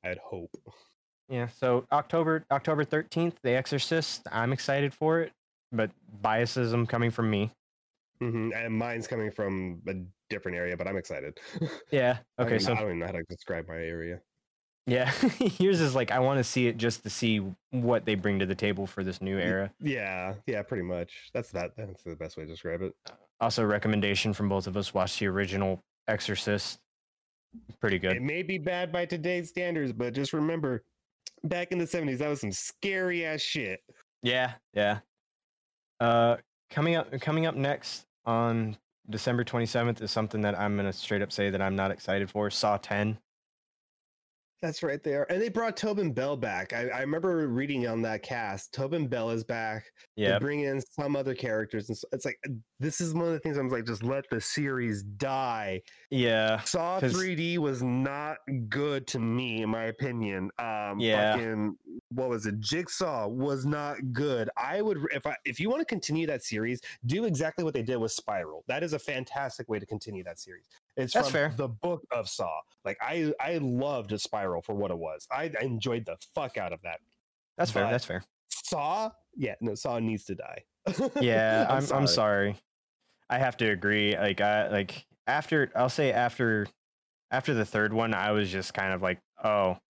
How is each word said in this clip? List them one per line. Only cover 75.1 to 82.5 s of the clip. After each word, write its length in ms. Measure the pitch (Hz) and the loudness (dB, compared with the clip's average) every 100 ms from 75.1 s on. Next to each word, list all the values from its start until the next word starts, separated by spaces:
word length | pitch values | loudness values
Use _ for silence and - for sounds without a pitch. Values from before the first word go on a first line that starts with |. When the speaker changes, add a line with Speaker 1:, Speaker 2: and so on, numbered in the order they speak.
| 78 - | -8 -6
Speaker 1:
I, 180 | 131 160 120 | -4 -4 -2
I 60 | |
enjoyed 420 | 131 117 117 120 110 | -2 -2 -2 -2 -4
the 120 | 82 - - | -12 -8 -6
fuck 220 | 135 110 | -4 -4
out 160 | 90 | -6
of 80 | 82 | -6
that. 180 | 85 82 _ _ _ _ _ - | -8 -10 _ _ _ _ _ -2
Speaker 2:
That's 140 | 165 | 0
fair. 140 | 107 101 | 2 2
Speaker 1:
But 60 | |
Speaker 2:
That's 120 | 120 | 0
fair. 180 | - 92 - _ _ | -2 -8 -8 _ _
Speaker 1:
Saw? 640 | - - 170 147 190 220 - _ 254 | -6 -2 -2 0 0 -2 -6 _ -6
Yeah, 180 | 123 98 | -4 -2
no, 140 | 113 104 | -4 -2
Saw 240 | 139 120 | -2 0
needs 260 | 113 107 - | 0 -2 -4
to 100 | 90 | -8
die. 300 | - - _ _ - | -8 -12 _ _ -6
<laughs> 360 | - 262 285 | -2 0 2
Speaker 2:
Yeah, 460 | 123 113 110 110 113 | 4 4 6 4 4
Speaker 1:
I'm 80 | 135 | 2
Speaker 2:
I'm, 0 | |
I'm 80 | 139 | 2
Speaker 1:
sorry. 220 | 139 139 | 2 4
Speaker 2:
sorry. 480 | 123 107 101 101 | 4 4 4 2